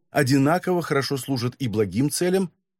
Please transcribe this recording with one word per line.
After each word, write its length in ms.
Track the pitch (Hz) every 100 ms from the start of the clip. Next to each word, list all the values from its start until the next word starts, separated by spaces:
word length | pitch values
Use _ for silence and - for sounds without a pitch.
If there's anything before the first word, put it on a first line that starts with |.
| _
одинаково 720 | - 135 139 139 180 180 175
хорошо 340 | 160 143 131 139
служат 400 | - 135 123 -
и 80 | 127
благим 440 | 104 101 95 143
целям, 420 | - 180 185 190 _ _ _